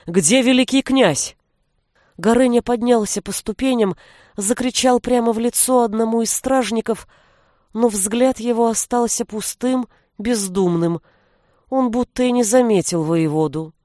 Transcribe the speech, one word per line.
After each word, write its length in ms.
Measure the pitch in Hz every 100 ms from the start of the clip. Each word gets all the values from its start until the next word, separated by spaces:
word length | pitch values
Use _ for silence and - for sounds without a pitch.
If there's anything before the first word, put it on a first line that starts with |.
| -
«Где 360 | 175 151 262
великий 400 | 247 254 262 269
князь?» 560 | - 269 202 139 - - _ _ _ _ _ _ _ -
Горыня 440 | 220 233 254 240
поднялся 600 | - 240 240 233 208 202
по 100 | 196
ступеням, 640 | - - 208 262 240 196 - - _ _ -
закричал 640 | 202 254 254 - 254 247
прямо 320 | 254 247 233
в 80 | 220
лицо 440 | 233 - - 254
одному 380 | 233 214 226 233
из 120 | 226
стражников, 720 | - 262 262 208 226 226 214 - _ _ _ _ _ _
но 160 | 220 233
взгляд 540 | 202 196 233 262 247
его 260 | 233 233 233
остался 560 | 220 - 247 233 -
пустым, 640 | 226 214 - - 254 254 240 _ _ -
бездумным. 840 | 220 233 190 185 180 170 170 165 _ _ _ _ _ _ -
Он 200 | 359 247
будто 340 | 240 240 -
и 100 | 254
не 100 | 247
заметил 580 | 214 254 233 196 - 170
воеводу. 720 | 156 165 160 156 156 151 160 _